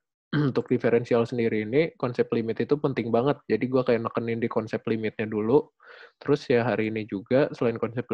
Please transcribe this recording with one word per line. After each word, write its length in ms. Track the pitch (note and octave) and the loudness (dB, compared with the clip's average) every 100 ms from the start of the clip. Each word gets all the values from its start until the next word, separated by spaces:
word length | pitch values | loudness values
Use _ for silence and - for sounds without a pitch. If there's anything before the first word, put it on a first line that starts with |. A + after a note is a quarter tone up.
| _ _ _ | _ _ _
<clears throat> 0 | D3 C#3+ | 0 0
untuk 160 | A#2+ - | 0 0
diferensial 560 | B2 A#2+ A#2+ A#2+ A#2 A2+ | 0 4 2 4 2 2
sendiri 400 | A#2+ A2+ G#2+ G#2+ | 0 0 -2 0
ini 240 | C3+ E3 - | 0 0 -2
konsep 320 | B2 A#2+ A#2 | -4 -2 0
limit 400 | A#2+ A2+ G#2 A#2 | 0 -2 -2 0
itu 80 | D3+ | 0
penting 320 | D3 B2+ A#2 | 0 -2 0
banget. 320 | A#2 C3+ C#3+ - | 2 2 0 -2
Jadi 160 | A2 B2 | -2 0
gue 160 | C3 | 0
kayak 240 | B2+ A2+ A#2 | 2 2 0
nekenin 320 | - A2+ A#2 | -4 -4 -2
di 80 | A#2 | -2
konsep 400 | A#2 A2 A2 - | -2 -4 -4 -4
limitnya 400 | A2+ A2 - G#2+ | -2 -4 -4 -4
dulu. 480 | G#2+ A2 C#3+ - _ - - - - | -2 2 2 2 _ -20 -20 -20 -8
Terus 240 | - C#3+ - | -2 0 2
ya 240 | A#2+ A#2 | 2 2
hari 240 | G#2 A2 | 0 0
ini 160 | A2 G#2 | -4 -4
juga 400 | G2+ - B2+ D3 | -6 0 2 2
selain 320 | - B2 A#2 | 0 -2 -2
konsep 240 | A2 A2 - | -4 -4 -4